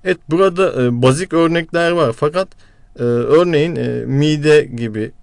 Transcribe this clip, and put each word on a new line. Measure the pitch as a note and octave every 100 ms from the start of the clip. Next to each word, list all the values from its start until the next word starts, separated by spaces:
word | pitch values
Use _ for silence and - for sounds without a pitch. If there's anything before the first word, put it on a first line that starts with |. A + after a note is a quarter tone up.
Evet, | F#3 F#3 -
burada, | D#3+ F#3+ F3 F#3 C3+
e, | B2 A#2+
bazik | B2+ C#3 F#3
örnekler | E3 E3 E3+ D#3+ E3+ E3+
var | E3+ C3+
fakat, | A2+ D3 F3 F#3+ - - _ - -
e, |
örneğin, | A#2+ A#2+ A#2+ D3+ F3 D#3 D#3+ D3
e, | B2 A#2+ A#2
mide | C3+ D3+ D3+ D3+ D3+
gibi | - A#2+ A#2 G#2+ A2+ -